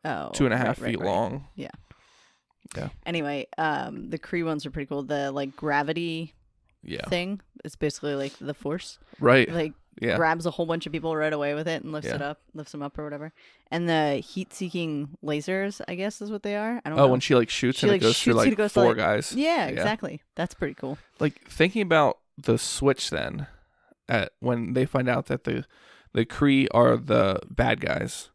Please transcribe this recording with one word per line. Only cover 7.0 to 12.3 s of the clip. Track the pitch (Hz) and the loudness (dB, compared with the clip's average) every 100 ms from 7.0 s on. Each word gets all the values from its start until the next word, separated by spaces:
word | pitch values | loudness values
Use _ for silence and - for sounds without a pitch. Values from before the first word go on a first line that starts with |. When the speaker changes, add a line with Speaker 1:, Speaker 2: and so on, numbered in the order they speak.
| - | -2
Speaker 1:
thing | 175 185 202 _ - | -2 -2 -8 _ -18
is | - - | -18 -4
basically, | 151 - 147 | -4 -4 -6
like, | 139 139 - | -4 -6 -8
the | 135 | -10
Force. | 143 143 170 - - _ - | -8 -6 -6 -8 -18 _ 2
Speaker 2:
Right. | 127 131 - | 6 6 6
Speaker 1:
Like, | 165 156 - _ - | 0 -4 -6 _ -4
Speaker 2:
Yeah. | 117 123 | 0 2
Speaker 1:
grabs | 160 165 | 2 0
a | 170 | -2
whole | 165 165 | -2 -2
bunch | 165 165 | -2 -4
of | |
people | 156 160 156 | -6 -4 -2
right | 156 | 0
away | 151 143 | 0 -2
with | 147 156 | -2 -4
it | 160 | -6
and | 156 | -6
lifts | 151 151 | -8 -4
it | - | -4
Speaker 2:
Yeah. | 143 | -6